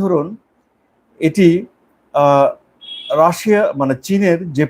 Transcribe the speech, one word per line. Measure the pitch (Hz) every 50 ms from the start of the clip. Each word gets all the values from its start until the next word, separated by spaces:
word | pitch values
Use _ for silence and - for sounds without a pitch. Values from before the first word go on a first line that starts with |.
ধরুন, | 196 190 175 147 147 180 220 - _ _ _ _ _ _ _ _ _ _ _ _ _ _ _ -
এটি, | 165 160 156 202 185 170 165 185 240 - _ _ _ _ _ _ _ _ -
আহ, | 143 143 143 143 139 139 135 - - _ _ _ _ - - - - - - 139 151 160
রাশিয়া, | 175 170 - - 214 208 208 214 156 139 139
মানে | 139 135 135 131 -
চীনের | - 196 196 202 185 170 170 190 170 135
যে | 139 151